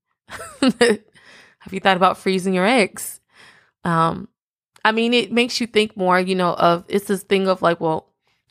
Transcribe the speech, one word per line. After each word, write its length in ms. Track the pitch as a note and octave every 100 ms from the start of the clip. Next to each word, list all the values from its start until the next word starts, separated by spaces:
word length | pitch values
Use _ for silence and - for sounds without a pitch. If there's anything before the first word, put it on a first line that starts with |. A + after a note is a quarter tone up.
| _
<laughs> 160 | _ _ - - D5
"Have 1120 | C4+ - A#3+ G#3+ _ _ - - - _ -
you 80 | F#3+
thought 160 | G3+ F#3
about 220 | F#3 -
freezing 340 | F#3+ F#3+ F#3+
your 140 | F#3 F#3+
eggs?" 540 | B3+ F#3 - - - _ _ - _ _ _
Um, 460 | F3 E3 E3 F#3 G3+ _ _ _ _ _
I 80 | G#3+
mean, 220 | A3 A#3
it 180 | B3 -
makes 260 | A3+ B3 -
you 60 | A#3
think 300 | G#3+ G#3+ -
more, 240 | F#3 F3+
you 140 | F#3
know, 200 | F#3 F3+
of, 300 | - E3+ E3+ -
it's 180 | G3+ G3+
this 160 | F#3+
thing 260 | - G3 F#3+
of, 140 | F#3
like, 180 | F3 E3+
well, 320 | E3 D#3 - _ _ _ _